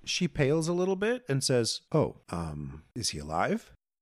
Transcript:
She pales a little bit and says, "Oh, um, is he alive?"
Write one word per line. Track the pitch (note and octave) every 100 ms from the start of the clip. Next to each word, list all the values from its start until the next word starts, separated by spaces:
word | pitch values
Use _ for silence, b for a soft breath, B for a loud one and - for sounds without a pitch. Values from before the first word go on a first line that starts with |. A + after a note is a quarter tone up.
| -
She | - F3+
pales | - C3+ D#3+ D#3+
a |
little | F3 F#3 F#3+
bit | G#3+ B3 -
and | C3+
says, | - B2 A2 - -
"Oh, | D#3 F2+ - -
um, | E2+ E2 D2 C#2 C#2+ - A#2+
is | -
he | D#2
alive?" | D2 E2 B2 A3 - - _ _